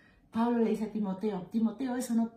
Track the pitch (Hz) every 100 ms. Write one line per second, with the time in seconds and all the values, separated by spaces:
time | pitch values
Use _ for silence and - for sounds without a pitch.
0 | - _ _ 226 233 240 214 214 214 214
1 | 196 185 214 185 - 233 220 - 262 247
2 | 240 226 226